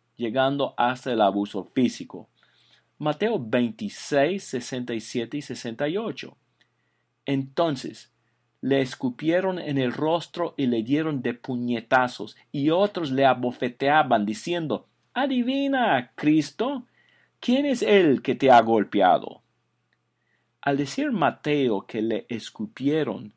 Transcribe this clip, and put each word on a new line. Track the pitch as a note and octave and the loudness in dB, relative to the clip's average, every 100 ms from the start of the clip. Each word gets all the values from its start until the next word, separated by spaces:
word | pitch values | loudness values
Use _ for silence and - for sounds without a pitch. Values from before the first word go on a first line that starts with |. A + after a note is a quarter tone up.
| _ - | _ -8
llegando | A#2 B2+ C3 C#3 C3+ - | -4 0 0 0 -4 0
hasta | B2 B2 C3 | -2 -2 -2
el | A#2 | 2
abuso | G2+ G2 G2+ G2+ F2+ | 2 2 -4 -6 -6
físico. | - A#2+ - - F2+ - _ _ _ _ _ _ - | 0 0 0 -14 -16 -20 _ _ _ _ _ _ -8
Mateo | D3+ D3+ G#3+ G#3 | -6 -2 -2 -2
veintiséis, | A2+ B2 A#2+ - G#2 - - C#3+ C#3+ G3 | -2 0 0 -4 -10 -10 -4 0 2 0
sesenta | - B2+ - C3 B2 | -8 -10 -8 -8 -6
y | A#2 | -8
siete | - B2 A#2 D3 | -6 -6 -6 -8
y | |
sesenta | - A#2+ B2 A2+ D3 | -10 -10 -10 -6 -4
y | F#3+ | -4
ocho. | A3+ - - - _ _ _ _ _ _ _ _ | -6 -10 -14 -20 _ _ _ _ _ _ _ _
Entonces, | - C#3 C3+ - E3+ C3+ - - - _ _ _ _ _ | -4 -4 -4 -2 -2 -2 -8 -14 -20 _ _ _ _ _
le | C3 C#3 | 0 0
escupieron | C3 - B2+ B2 D#3 F3 F#3+ F3+ | 0 -4 -6 -4 0 0 0 -4
en | D3 C#3 | -4 -2
el | B2+ | -2
rostro | A#2 D3+ E3 - - E3 - | -2 -2 -2 -4 -6 -6 -2
y | C3 | 0
le | A#2 | 0
dieron | A2 C#3+ D#3+ C#3+ | 0 0 0 -2
de | B2+ | -4
puñetazos, | A#2 - B2 A#2+ A#2 - G#3+ G#3 - - - _ | -6 -6 -6 -4 -4 0 2 2 -4 -14 -16 _
y | D3 C#3+ | -2 0
otros | E3+ G3+ F#3 D3+ | 2 0 -2 -4
le | C3 | 2
abofeteaban, | C3+ B2 B2+ - B2 - C3+ D3+ C#3 A2+ G#2 | 4 4 -2 -4 -6 -2 2 2 4 2 0
diciendo, | G#2+ - F3 D#3 A2 _ _ _ | -4 -6 -4 -4 -6 _ _ _
"Adivina, | - C4+ B3+ A#3 C4+ C#4 C4+ A3 C3+ B2 | -4 -2 0 0 0 0 0 2 0 -2
Cristo, | - D3+ D#3 D3 - A#3+ C#4 - _ _ _ _ - | 2 4 4 2 -2 -4 -4 -8 _ _ _ _ -8
¿quién | - B3+ C#4+ | 0 2 2
es | B3+ | 0
el | A3 G#3 E3 B2 | 4 6 6 4
que | - - | 0 2
te | C3+ | 8
ha | A#2+ | 8
golpeado?". | A2+ A2+ G2 G2+ F2+ D2+ - - _ _ _ _ _ _ _ _ _ _ _ _ | 8 2 2 2 4 4 0 -18 _ _ _ _ _ _ _ _ _ _ _ _
Al | C#3 C#3+ | -2 0
decir | C#3+ - D4+ | -2 -4 -2
Mateo | G#3 C#3 - D3+ D3 C3 G2 - | 0 0 0 -2 0 2 0 -4
que | A#2 | -4
le | A2 G#2+ - | -2 -4 -6
escupieron, | A2+ - - G#2+ - C3+ D#3 C3 G2+ G#2+ | -10 -10 -10 -12 -4 -2 -2 -2 -6 -10